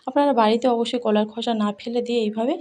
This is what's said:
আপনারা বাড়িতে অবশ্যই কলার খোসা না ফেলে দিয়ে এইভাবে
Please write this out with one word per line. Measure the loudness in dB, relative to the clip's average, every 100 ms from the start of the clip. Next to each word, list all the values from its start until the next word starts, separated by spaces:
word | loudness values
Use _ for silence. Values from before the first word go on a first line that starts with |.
| -4
আপনারা | 2 2
বাড়িতে | 4 4 4 2
অবশ্যই | 0 -2 -2
কলার | 0 0 0
খোসা | -4 -4
না | -2 -2 -4
ফেলে | -6 -4
দিয়ে | -2 0
এইভাবে | -2 -2 -2 -4